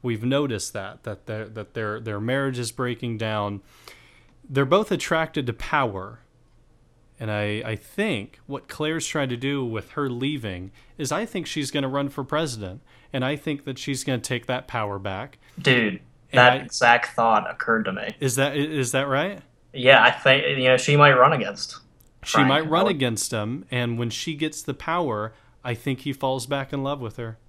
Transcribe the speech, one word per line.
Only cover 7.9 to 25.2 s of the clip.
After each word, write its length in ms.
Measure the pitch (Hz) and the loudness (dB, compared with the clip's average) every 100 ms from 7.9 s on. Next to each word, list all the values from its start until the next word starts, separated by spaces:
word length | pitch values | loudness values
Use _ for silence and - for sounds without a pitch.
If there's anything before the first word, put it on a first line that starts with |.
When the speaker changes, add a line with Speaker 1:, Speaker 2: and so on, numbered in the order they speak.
| - 214 127 98 - - | -4 -2 -2 -6 -16 -12
Speaker 1:
what 220 | 135 _ | -12 _
Claire's 380 | - 151 160 - | -6 -4 -2 -4
trying 240 | 156 135 | -2 -2
to 60 | 123 | -2
do 260 | 135 143 | -2 -2
with 260 | 123 113 - | -2 -6 -8
her 160 | - 139 | -6 -4
leaving 600 | 120 135 147 113 90 95 - - - | -2 -4 -4 -6 -8 -12 -18 -20 -10
is 120 | 139 | -4
I 120 | 156 220 | -4 -4
think 200 | 196 165 | -6 -6
she's 240 | - 139 | -6 -4
gonna 180 | 151 135 | -2 -2
run 200 | 139 143 | -2 -4
for 160 | 139 | -6
president. 580 | 135 151 160 113 98 104 _ - _ | -4 -2 -2 -6 -10 -12 _ -20 _
And 120 | 135 | -4
I 120 | 127 147 | -4 -4
think 280 | 156 143 | -4 -6
that 140 | 139 131 | -6 -10
she's 260 | - 131 | -6 -6
gonna 140 | - 127 | -4 -4
take 280 | - 123 - | -2 -6 -4
that 200 | 127 - | -6 -4
power 300 | 120 107 98 | -6 -4 -6
back. 400 | 101 95 135 - _ - | -6 -8 -10 -16 _ -4
Speaker 2:
Dude, 400 | - 123 110 92 - _ _ | 2 4 2 -2 -12 _ _
Speaker 1:
And 60 | - | 6
Speaker 2:
that 140 | 123 | 6
Speaker 1:
I 20 | 131 | 6
Speaker 2:
exact 580 | 135 - 120 120 - | -2 2 6 6 4
thought 360 | - 113 110 101 | 0 4 4 2
occurred 340 | - - 113 98 | -8 0 0 0
to 60 | |
me. 220 | 95 107 - | -4 -8 -4
Speaker 1:
Is 160 | 139 120 | -2 0
that, 160 | 139 | 0
i-, 40 | 143 | 0
is 360 | 147 156 123 | -2 -2 0
that 160 | 135 139 | 0 0
right? 320 | 135 175 196 - _ _ | 0 0 -6 -16 _ _
Speaker 2:
Yeah, 280 | 135 127 131 | 0 8 10
I 80 | 117 | 8
think, 480 | - 139 135 143 139 | 6 4 4 4 2
you 60 | 127 | 4
know, 80 | 127 | 4
she 180 | - 147 | 6 8
might 180 | 147 | 8
run 180 | 131 131 | 10 6
against 480 | 151 95 101 - - _ _ _ _ | 6 -2 -6 -12 -14 _ _ _ _
Speaker 1:
She 100 | - | -2
Speaker 2:
Frank. 140 | - 131 | 4 4
Speaker 1:
might 200 | 143 156 | 4 2
run 140 | 160 | 2
Speaker 2:
I 20 | |
would 60 | 202 | 2
Speaker 1:
against 380 | 160 127 110 - | 2 0 -2 -4
him, 320 | 117 107 131 - | -4 -4 -6 -6
and 280 | 123 120 117 | -4 -2 -2
when 100 | 120 | -4
she 240 | - - | -4 -8
gets 280 | 151 156 151 | -4 -4 -6
the 100 | - | -8
power, 580 | 135 - 170 160 107 | -8 -2 -2 0 -2